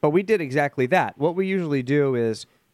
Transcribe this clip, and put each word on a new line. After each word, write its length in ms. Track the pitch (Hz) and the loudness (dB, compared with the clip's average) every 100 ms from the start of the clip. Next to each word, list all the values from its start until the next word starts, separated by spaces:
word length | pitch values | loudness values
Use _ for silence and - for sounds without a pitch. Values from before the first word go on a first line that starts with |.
But 100 | 151 | 0
we 120 | 160 | 2
did 180 | 196 214 | 2 0
exactly 460 | 147 135 143 - 127 | 0 -2 -2 0 0
that. 300 | 180 120 95 | 2 0 -2
What 180 | 147 175 | -2 0
we 100 | 190 | -2
usually 360 | 190 165 139 | -2 -2 -2
do 320 | 127 147 139 | 0 2 2
is 320 | 127 113 110 - _ _ | 2 0 -2 -8 _ _